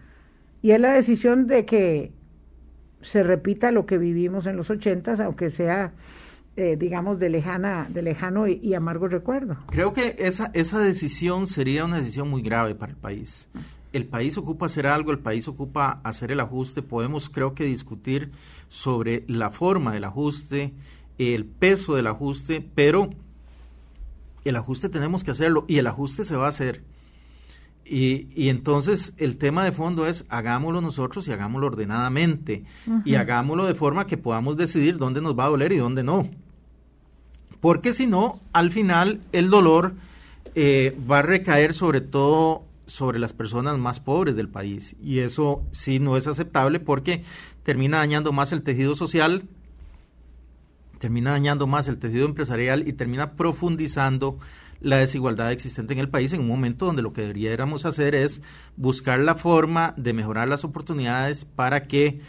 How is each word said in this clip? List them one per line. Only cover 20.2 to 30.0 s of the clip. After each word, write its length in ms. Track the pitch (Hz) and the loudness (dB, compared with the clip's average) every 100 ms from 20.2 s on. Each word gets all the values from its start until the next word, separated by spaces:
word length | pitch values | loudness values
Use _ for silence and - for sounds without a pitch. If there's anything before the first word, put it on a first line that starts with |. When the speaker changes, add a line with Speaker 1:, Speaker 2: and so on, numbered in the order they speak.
| 147 147 - 143 143 - - - - - | -4 -4 -6 -4 -4 -8 -18 -20 -14 -4
Speaker 2:
el 280 | 123 120 107 | -2 -2 -4
peso 500 | - 180 190 180 143 | 0 4 4 2 0
del 100 | 113 | 0
ajuste, 580 | 107 139 139 139 160 160 - | -2 -4 -6 -6 -6 -4 2
pero 340 | 147 175 202 - - - - - - - - - - - - - 139 | 4 6 2 -4 -18 -20 -20 -20 -20 -20 -20 -18 -16 -18 -20 -8 -4
el 100 | 120 | -4
ajuste 340 | 113 131 190 | -4 -6 -4
tenemos 340 | 160 147 185 | -2 -2 -2
que 80 | 185 | -2
hacerlo 340 | 120 160 160 - | 0 2 2 2
y 120 | 147 | 2
el 80 | 123 | 2
ajuste 360 | 135 139 135 | 0 -4 -6
se 120 | - 143 | -4 -2
va 100 | 139 | 0
a 40 | |
hacer. 340 | 139 131 - - - - - - - - - - _ | 0 -4 -4 -10 -20 -20 -20 -20 -20 -20 -20 -20 _
Y, 440 | - 139 131 135 - - | -4 0 2 0 -4 -2
y 120 | 135 | 0
entonces 640 | 131 151 143 143 208 - - | 0 2 2 2 0 -2 -4
el 200 | 156 156 | -4 0
tema 280 | 143 160 190 | 0 2 0
de 60 | |
fondo 320 | 156 165 170 | -2 -2 -2